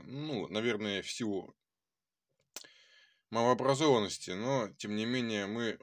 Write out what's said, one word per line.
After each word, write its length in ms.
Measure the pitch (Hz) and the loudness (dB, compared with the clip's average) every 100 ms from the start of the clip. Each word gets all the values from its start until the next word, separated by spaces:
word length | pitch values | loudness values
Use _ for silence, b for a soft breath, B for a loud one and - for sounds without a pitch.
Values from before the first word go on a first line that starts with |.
| - | -12
ну, 420 | 135 156 123 82 | -8 -4 -4 -2
наверное, 520 | 104 117 107 107 98 | -2 0 0 -2 -4
в 60 | - | -4
силу 420 | - 113 98 - - _ _ _ _ _ _ _ _ _ - B B B B B B _ | -4 -2 -2 -6 -14 _ _ _ _ _ _ _ _ _ -18 B B B B B B _
малообразованности, 1000 | 110 120 127 131 135 156 123 98 - - | 2 4 4 4 4 6 6 4 -4 -6
но, 380 | 92 120 135 104 95 | -4 0 0 -2 -6
тем 180 | 104 104 | -4 -2
не 100 | 113 | 0
менее, 420 | 127 117 104 98 | 0 0 -2 -2
мы 300 | 110 117 - | -2 -2 -4